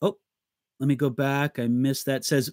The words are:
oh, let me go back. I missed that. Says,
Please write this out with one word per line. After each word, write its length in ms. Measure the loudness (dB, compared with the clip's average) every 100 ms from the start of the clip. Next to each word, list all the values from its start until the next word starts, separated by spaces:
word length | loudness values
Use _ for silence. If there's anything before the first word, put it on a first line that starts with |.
oh, 160 | -4 -4 _ _ _ _ _ -4
let 80 | 0
me 80 | 2
go 160 | 0
back. 480 | 0 0 0 -2 -2
I 80 | 0
missed 400 | 2 0 0 -4
that. 180 | -4 0
Says, 260 | 0 0